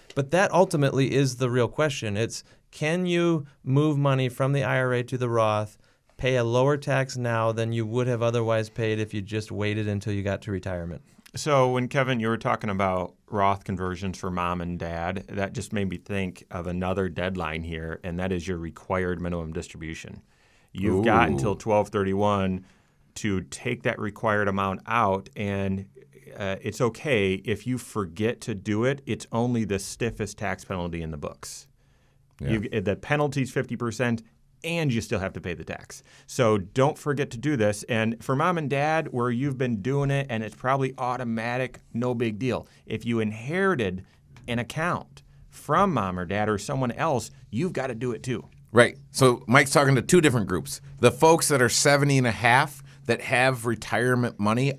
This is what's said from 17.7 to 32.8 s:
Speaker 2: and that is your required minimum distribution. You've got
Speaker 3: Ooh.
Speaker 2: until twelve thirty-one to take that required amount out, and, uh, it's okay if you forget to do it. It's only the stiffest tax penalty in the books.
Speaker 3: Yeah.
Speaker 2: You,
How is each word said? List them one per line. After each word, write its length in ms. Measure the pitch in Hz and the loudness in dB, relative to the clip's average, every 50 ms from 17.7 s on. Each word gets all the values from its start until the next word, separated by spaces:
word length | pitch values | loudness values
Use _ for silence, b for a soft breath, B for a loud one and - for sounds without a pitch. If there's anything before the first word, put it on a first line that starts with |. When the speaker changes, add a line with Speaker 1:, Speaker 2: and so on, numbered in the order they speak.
| 82 80 80 80 80 - - | -6 -6 -6 -8 -8 -8 -8
Speaker 2:
and 160 | 92 85 87 | -6 -6 -4
that 140 | 92 95 95 | -2 -2 -2
is 160 | 87 85 92 | -2 -4 -4
your 100 | 92 85 | -6 -6
required 600 | 82 82 76 - - - 95 92 92 90 90 85 | -6 -8 -10 -10 -6 -4 -2 -2 0 -2 -2 -4
minimum 320 | 87 87 87 85 82 80 78 | -4 -4 -4 -4 -6 -6 -8
distribution. 680 | 85 82 - - 78 80 78 80 - - - - 65 - b b b b b b b b b b | -8 -8 -10 -12 -12 -10 -10 -10 -10 -12 -16 -16 -18 -20 b b b b b b b b b b
You've 320 | - 95 104 92 95 107 | -4 0 0 2 2 4
got 240 | 117 107 113 117 - | 4 4 4 4 4
Speaker 3:
Ooh. 40 | - | 2
Speaker 2:
until 220 | 139 135 107 95 | 0 0 -2 -4
twelve 360 | - - 117 104 104 101 - | -4 -2 0 2 2 2 0
thirty-one 760 | - 107 98 95 95 98 104 104 101 98 95 95 92 92 95 b b b b b b b b b - | 0 -2 0 0 0 0 0 2 2 2 0 0 -2 -4 -8 b b b b b b b b b -12
to 260 | - - 107 95 92 87 | -6 -4 -2 -2 -2 -4
take 420 | - - - - - 127 - - | -6 -10 -10 -6 -6 -6 -4 -2
that 140 | 123 113 - | -4 -4 -2
required 500 | 110 104 - - - 110 104 104 104 98 | -4 -8 -6 -2 0 2 2 2 2 2
amount 320 | 95 98 98 98 92 - - | 0 0 0 -2 -2 -4 -6
out, 420 | - 113 117 113 98 95 95 95 - - | -4 0 0 2 2 2 0 -4 -8 -10
and, 500 | - 104 101 98 98 98 98 95 95 95 - - - - _ - - - - - | -8 -6 -4 -2 -2 -2 -2 -2 -4 -6 -10 -16 -20 -20 _ -20 -20 -20 -18 -12
uh, 200 | - 101 95 98 - - | -8 -6 -6 -6 -6 -6
it's 180 | 107 98 - | -6 -4 0
okay 540 | 131 117 110 - - 160 131 107 98 95 95 95 - | -2 -2 -2 -2 -2 0 2 2 4 2 0 0 -2
if 220 | 117 104 95 - | -4 -4 -4 -4
you 120 | 123 127 120 | -6 -6 -6
forget 600 | - - - 110 98 82 82 92 107 113 123 - - | -6 -8 -6 -6 -6 -4 -4 -2 -2 -2 -2 -4 -6
to 120 | - 110 | -8 -8
do 300 | 95 95 107 104 107 117 | -6 -4 -2 0 0 2
it. 160 | 131 143 139 - | 0 -2 -2 -4
It's 200 | - 110 104 - - | -6 -8 -8 -6 -6
only 340 | - 117 120 123 123 113 110 | -4 -2 0 0 0 0 0
the 140 | 90 98 95 | 0 -2 -4
stiffest 600 | - - - - 127 113 107 - 110 95 - - | -4 -6 -8 -4 -4 -4 -4 -4 -6 -8 -8 -6
tax 260 | 110 98 95 - - | -6 -6 -6 -6 -6
penalty 380 | - 98 90 87 87 82 85 82 | -8 -6 -4 -4 -4 -6 -6 -6
in 100 | 80 78 | -8 -8
the 40 | |
books. 520 | 73 - - - - - - - - - _ _ _ _ _ _ _ _ _ _ _ _ _ _ - | -8 -8 -10 -10 -12 -16 -16 -16 -16 -18 _ _ _ _ _ _ _ _ _ _ _ _ _ _ -8
Speaker 3:
Yeah. 100 | - - | -4 -2
Speaker 2:
You, 300 | 110 110 101 113 - 113 | -2 -2 -2 -2 -2 -2